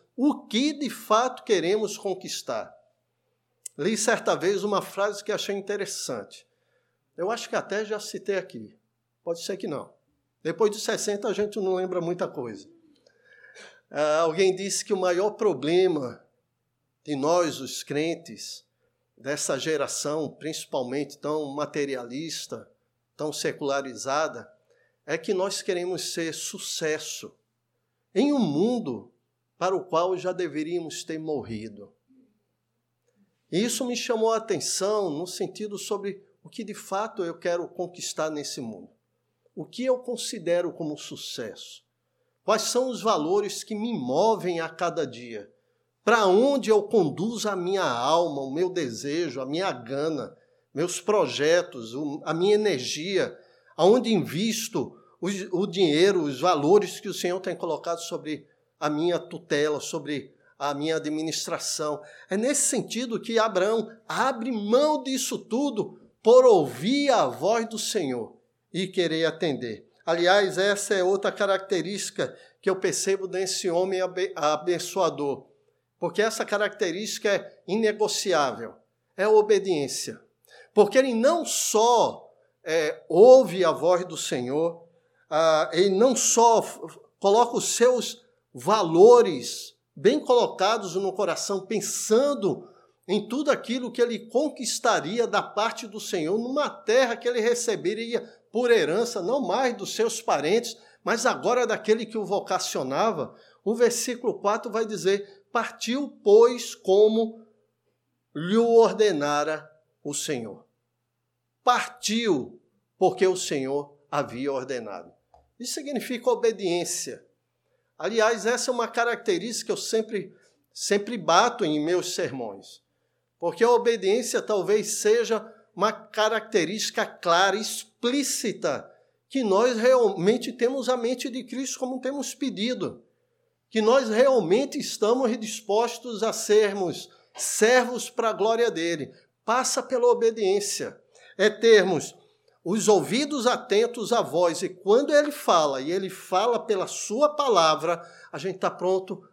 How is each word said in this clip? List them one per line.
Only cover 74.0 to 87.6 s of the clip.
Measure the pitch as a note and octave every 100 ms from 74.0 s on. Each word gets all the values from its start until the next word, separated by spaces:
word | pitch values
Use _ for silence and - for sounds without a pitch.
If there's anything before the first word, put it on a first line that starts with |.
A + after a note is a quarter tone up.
| F#3 F3+ F#3+
abençoador, | E3+ D3+ D3+ F3 E3+ - G3 E3 C#3+ C#3+ B2 - _ _ _ _ -
porque | F3 -
essa | A3 A3
característica | G#3+ G#3 G3+ - F#3 F3 G#3+ - G#3
é | F#3+ - - -
inegociável, | G#3+ G#3+ G#3+ G#3 - G3+ D#3+ C3+ G#2+ A2 - _ _ _ -
é |
a | G#3
obediência. | G#3+ G#3 G3 F#3+ D#3 C3+ - - A2 _ _ _ - -
Porque | G#3+ G3+ C4
ele | C4+
não | A3+ C4 E4+
só, | B3+ - - G#3+ A#3 A#3 C3+ - - _ _ _
é, | - D#3+ D3+ - -
ouve | E3 A#3+ C4 G#3 F#3
a | E3+
voz | C#3+ D#3+ F3
do | F3+ D#3
Senhor, | - C#3+ B2 D3 E3+ E3+ - _ _ _ -
ah, | D3+ E3 D#3 E3+
ele | D#3+ G3
não | F#3+ C4 A#3+
só | - A#3 A#3 A3
f-, | - - - - _ -
coloca | G3 A3 A#3+
os | B3